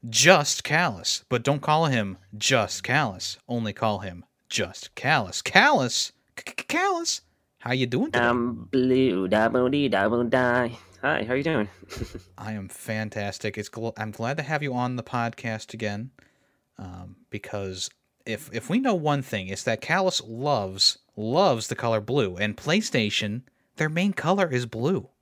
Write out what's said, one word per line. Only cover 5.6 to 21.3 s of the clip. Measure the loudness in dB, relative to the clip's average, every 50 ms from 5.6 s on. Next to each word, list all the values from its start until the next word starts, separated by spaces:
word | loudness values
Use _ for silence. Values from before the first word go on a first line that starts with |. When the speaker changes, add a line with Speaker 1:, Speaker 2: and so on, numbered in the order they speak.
| 6 6 4 4 2 0 0 -2 -4 -4 _ _ _ _ _ -14
Speaker 1:
C-, | -14 -12
C-, | -10 -12 -8 _
Callus, | -2 0 0 0 0 0 -2 -2 -4 -4 _ _ _ _ _ _ _ _
how | -4 -2 0
you | 0 0
doing | 0 0 0 0 0
today? | 2 4 4
Speaker 2:
I'm | 4 4 4 2 -2 -4 -6 -10
blue, | -2 0 2 4 4 4 4 4 4 4 2 0 2
double | 4 4 4 4 4 4 2 4
D, | 2 2 0 2
double | 2 4 4 4 2 2 2
die. | 2 2 4 4 4 4 2 2 0 -4 -8 -18 -20 -20 -4
Hi, | -2 -2 0 0 0
how | 0 -2
you | 0 0
doing? | 0 0 0 0 -2 -6 -18 -20 -14 -10 -10 -10
<laughs> | -10 -10 -16 -16 _ _ -14
Speaker 1:
I | -10 -8 -8
am | -8 -8 -12
fantastic. | -14 -14 -8 -6 -4 -4 -4 -6 -6 -6 -6 -6 -6 -4 -6 -6 -4 -6
It's | -10 -10
gl-, | -8 -8 -8 -6 -6 -6
I'm | -8 -8
glad | -6 -6 -4 -4 -4 -4
to | -4
have | -4 -4 -4 -4
you | -2 -2
on | -2 -2 -2 -2
the | -4 -8
podcast | -4 -2 -2 -2 -2 -4 -6 -6 -6 -6 -6 -8 -12 -10
again, | -6 -4 -4 -4 -6 -8 -12 _ -20 -20 _ _ _ _ _ _ _ _ _ _ -16
um, | -16 -14 -14 -14 -14 -16 -18 _ _ _
because | -12 -12 -10 -8 -8 -6 -6 -6 -8 -8 -8 -10 _ _ _ _ _ _ _
if, | -8 -8 -8 -8 -8 -10
if | -10 -4 0
we | 0 0
know | 2 2 0
one | 0 2 2 0 0 0
thing, | -2 -4 -4 -4 -4
it's | -8 -4 -2
that | -2 -2 -2
Callus | 0 0 0 2 2 2 0 -2 -6
loves, | -6 -8 -4 0 0 0 0 0 -2 -2 2 2 2 2 0 _ _ _ -6
loves | -4 0